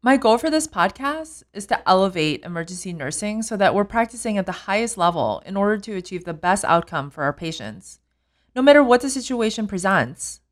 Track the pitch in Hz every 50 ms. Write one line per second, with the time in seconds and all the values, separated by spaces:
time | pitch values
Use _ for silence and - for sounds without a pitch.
0 | - 240 269 269 - 226 220 240 - 320 302 311 302 311 - - - - - -
1 | 269 277 294 320 320 311 - - _ _ _ 202 202 - 208 - - - 190 185
2 | 190 196 185 175 156 156 147 - - 170 175 170 165 170 185 180 - 185 175 160
3 | 139 131 156 - - 208 214 220 220 - 226 196 196 175 - 196 208 202 - 233
4 | 233 233 - 240 - 233 208 202 190 190 180 - - - 196 208 233 233 226 196
5 | 170 175 170 165 123 110 104 73 - - 190 196 202 208 214 214 196 - 214 185
6 | 180 - 190 175 175 175 165 151 - 180 190 196 - - 165 170 165 - - 156
7 | 139 143 - - 147 135 143 - 170 160 156 - 123 104 107 - - - - _
8 | _ _ _ _ _ _ _ _ _ _ _ 254 254 285 285 294 285 240 240 247
9 | 254 277 262 269 247 - 262 233 226 220 220 - 214 202 202 185 175 190 196 175
10 | 123 123 156 - - - - - _ _